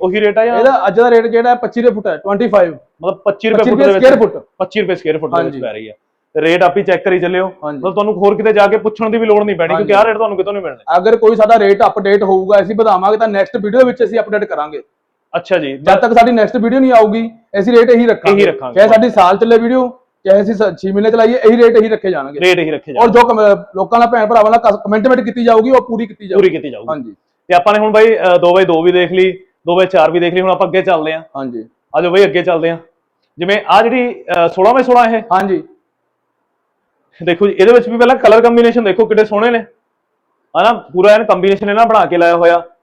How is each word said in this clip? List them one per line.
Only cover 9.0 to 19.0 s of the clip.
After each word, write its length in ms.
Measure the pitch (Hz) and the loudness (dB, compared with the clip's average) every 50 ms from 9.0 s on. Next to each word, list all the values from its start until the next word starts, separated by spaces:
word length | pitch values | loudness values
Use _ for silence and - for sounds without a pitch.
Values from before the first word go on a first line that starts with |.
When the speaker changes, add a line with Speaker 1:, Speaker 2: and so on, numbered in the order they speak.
| 226 220 | -4 -4
Speaker 1:
ਦੀ 80 | 214 233 | -2 -2
ਵੀ 80 | 226 | 0
ਲੋੜ 180 | 214 208 208 208 | 0 0 0 0
ਨਹੀਂ 120 | 208 190 | -2 -2
ਪੈਣੀ, 180 | 165 165 160 160 | -4 -2 -2 -2
Speaker 2:
ਹਾਂਜੀ। 140 | 160 208 202 | -2 -2 0
Speaker 1:
ਕਿਉਂਕਿ 140 | 202 196 | 2 2
ਆਹ 40 | 226 | 2
ਰੇਟ 120 | 226 220 208 | 0 0 -2
ਤੁਹਾਨੂੰ 200 | 226 208 202 185 | -4 -4 -4 -4
ਕਿਤੋਂ 160 | 185 202 202 | -6 -6 -8
ਨਹੀਂ 100 | 202 180 | -8 -10
ਮਿਲਣੇ। 340 | 156 131 - _ - 165 185 | -10 -12 -12 _ -2 -2 0
Speaker 2:
ਅਗਰ 200 | 185 220 226 226 | 2 2 2 2
ਕੋਈ 180 | 220 214 233 | 2 2 2
ਸਾਡਾ 240 | 214 214 214 233 220 | 4 4 4 4 4
ਰੇਟ 240 | 208 196 202 196 220 | 4 2 2 2 2
ਅਪਡੇਟ 380 | 190 - 214 190 196 202 202 202 | 0 0 -2 -2 0 0 0 0
ਹੋਊਗਾ, 380 | 190 190 190 185 185 208 202 | 0 0 -2 0 0 0 0
ਅਸੀਂ 140 | 185 185 226 | 0 0 -2
ਵਧਾਵਾਂਗੇ 420 | 208 220 220 196 185 190 202 214 214 | -2 0 0 0 0 0 -2 0 0
ਤਾਂ 100 | 226 220 | -2 -2
ਨੈਕਸਟ 300 | 202 196 190 - - 226 | -2 -2 -4 -4 -6 -6
ਵੀਡੀਓ 280 | 190 208 196 254 262 | -6 -2 2 2 2
ਵਿੱਚ 180 | 247 247 247 233 | 2 0 -2 -4
ਅਸੀਂ 160 | 190 226 226 | -4 -2 -4
ਅਪਡੇਟ 240 | 208 214 208 208 208 | -4 -4 -4 -6 -4
ਕਰਾਂਗੇ। 400 | - 170 151 147 156 151 135 - _ _ _ _ _ _ _ _ _ - 170 | -6 -6 -8 -8 -10 -12 -14 -18 _ _ _ _ _ _ _ _ _ -10 -10
Speaker 1:
ਅੱਛਾ 200 | - - 190 175 | -4 -2 -2 -2
ਜੀ। 200 | 151 135 135 135 | -2 -4 -8 -4
Speaker 2:
ਜਦ 180 | 147 175 196 | 0 2 2
ਤੱਕ 180 | 190 247 233 233 | 2 2 2 2
ਸਾਡੀ 180 | 233 233 254 | 4 4 4
ਨੈਕਸਟ 260 | 240 226 208 202 - 247 | 2 2 0 0 -2 -2
ਵੀਡੀਓ 220 | 208 226 247 269 | -2 -2 0 0
ਨਹੀਂ 120 | 262 262 | 2 2
ਆਊਗੀ, 400 | 247 226 220 208 202 226 226 226 - _ _ _ - 202 | 4 4 4 2 0 -4 -6 -8 -12 _ _ _ -6 -4
ਅਸੀਂ 180 | 190 233 240 233 | -2 2 2 4
ਰੇਟ 120 | 240 254 | 4 4
ਇਹੀ 160 | 240 233 240 | 4 2 2
ਰੱਖਾਂਗੇ। 360 | 233 208 - - 190 202 202 | 2 0 0 0 0 2 2
Speaker 1:
ਇਹੀ 100 | 202 180 | 2 0
ਰੱਖਾਂਗੇ। 280 | 143 - 135 123 120 185 | -2 -4 -10 -4 0 2
Speaker 2:
ਚਾਹੇ 80 | 208 220 | 4 4
ਸਾਡੀ 220 | 226 220 | 4 4